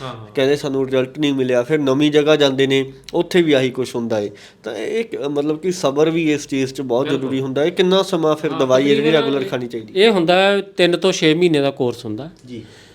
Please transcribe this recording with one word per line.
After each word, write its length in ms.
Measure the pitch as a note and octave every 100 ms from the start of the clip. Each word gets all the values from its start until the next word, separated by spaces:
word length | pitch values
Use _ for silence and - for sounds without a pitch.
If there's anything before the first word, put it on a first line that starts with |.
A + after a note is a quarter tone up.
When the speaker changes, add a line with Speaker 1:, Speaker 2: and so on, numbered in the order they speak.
Speaker 1:
ਹਾਂ, 60 | C3
ਹਾਂ। 180 | A#2 G#2+
Speaker 2:
ਕਹਿੰਦੇ 220 | C#3+ C3+ C#3+
ਸਾਨੂੰ 280 | D3 C3+
ਰਿਜ਼ਲਟ 340 | C3 C3 C3 C#3
ਨਹੀਂ 160 | D3
ਮਿਲਿਆ, 280 | C3+ C3 B2
ਫਿਰ 160 | A#2+ D#3
ਨਵੀਂ 340 | C3+ C3+ D3+
ਜਗ੍ਹਾ 240 | D3+ D3 D3+
ਜਾਂਦੇ 300 | C#3+ C3 C3+
ਨੇ, 260 | C3+ C3+ - -
ਉੱਥੇ 280 | D3+ E3+ F3+
ਵੀ 100 | E3
ਆਹੀ 180 | C3+ C3
ਕੁਛ 260 | A#2+ A#2+ B2
ਹੁੰਦਾ 240 | A#2 A2
ਹੈ। 80 | G2+ G2+ - _
ਤਾਂ 120 | A2 A2
ਇਹ 240 | A2 A3+
ਇੱਕ, 160 | A3+ -
ਮਤਲਬ 420 | C#3 C#3+ D3 D#3
ਕਿ 140 | F#3
ਸਬਰ 380 | F3+ C#3+ C#3 D#3+
ਵੀ 220 | E3 D#3+
ਇਸ 160 | D3 C#3+
ਚੀਜ਼ 260 | C#3 C3
'ਚ 60 | C3+
ਬਹੁਤ 220 | C3 A#2+
Speaker 1:
ਬਿਲਕੁਲ। 180 | C#3+ C#3
Speaker 2:
ਜ਼ਰੂਰੀ 200 | C3 C3+
ਹੁੰਦਾ 220 | C3+ C3
ਹੈ। 80 | D#3+
ਕਿੰਨਾ 320 | F3+ F#3 F#3+
ਸਮਾਂ 340 | F#3 F3+ D#3 D3+
ਫਿਰ 160 | D#3+
Speaker 1:
ਹਾਂ, 60 | D#3
Speaker 2:
ਦਵਾਈ 240 | C3 C3
ਹੈ 60 | C#3+
ਜਿਹੜੀ 120 | C#3+
Speaker 1:
ਤਕਰੀਬਨ 240 | D3+ D#3
Speaker 2:
ਰੈਗੂਲਰ 200 | C#3 C#3
ਖਾਣੀ 220 | C3 C3 A#2+
ਚਾਹੀਦੀ? 340 | A#2 A2 F#3
Speaker 1:
ਇਹ 100 | A3
ਹੁੰਦਾ 320 | G3 E3 F3+
ਹੈ 180 | G3 G3+
ਤਿੰਨ 360 | G3 - F3 E3+
ਤੋਂ 160 | F#3
ਛੇ 220 | F3+ D#3+
ਮਹੀਨੇ 260 | D#3 F3 D3+
ਦਾ 100 | C#3
ਕੋਰਸ 340 | C3+ B2 A2+
ਹੁੰਦਾ। 260 | A#2 G#2+ D3+ - B2
Speaker 2:
ਜੀ। 180 | A#2+ - - -